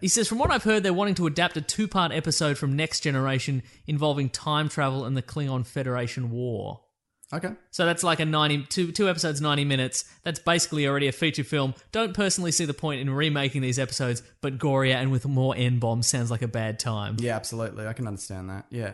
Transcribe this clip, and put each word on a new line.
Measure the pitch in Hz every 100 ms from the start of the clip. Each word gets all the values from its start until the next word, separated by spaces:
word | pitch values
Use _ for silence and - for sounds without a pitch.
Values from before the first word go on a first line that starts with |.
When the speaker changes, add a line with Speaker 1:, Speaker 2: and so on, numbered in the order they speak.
Speaker 1:
He | 185
says, | 220 220
"From | 226
what | 247
I've | 160
heard, | 214 214
they're | 196
wanting | 180 202 185
to | 170
adapt | 147 175 160
a |
two-part | 143 - 208 196 170
episode | 156 156 151 156 143
from | 143 139
Next | 156 -
Generation | 151 135 135 131 135 131 - -
involving | - 151 151 143 135
time | - - 151 151
travel | - 135 131
and | 120 135
the |
Klingon | - - 143 131 117
Federation | - 131 123 120 - 123
War." | 117 123 110 98 107 _ _ _ _ -
Speaker 2:
Okay. | 151 214 220 _
Speaker 1:
So | - 170
that's | 170
like | 180 165
a |
ninety, | 156 156 151 147
two, | 139 - 175
two | 170 202
episodes, | 165 165 143
ninety | 151 143
minutes. | 143 135 127 - - -
That's | - 151
basically | - 170 - 151 143
already | 139 139
a |
feature | - 160 147
film. | 135 151 135 127 -
Don't | 220 226
personally | 180 202 180 175
see | 151 160
the |
point | 143 156 139
in | 139
remaking | 135 156 147 135 143
these | 131 127
episodes, | 131 - 127 120 - -
but | 143 131
gorier | 151 135 131
and | 131 131
with | 131 139
more | 131 131 127
N-bombs | 123 123 117 117 117
sounds | 131 117
like | 113
a | 120
bad | 113 110 107
time. | 120 107 104 110
Speaker 2:
Yeah, | 120
absolutely. | 110 - 113 113 104 107
I |
can | 113 117
understand | 98 - 95 92
that. | 95 -
Yeah. | 120 107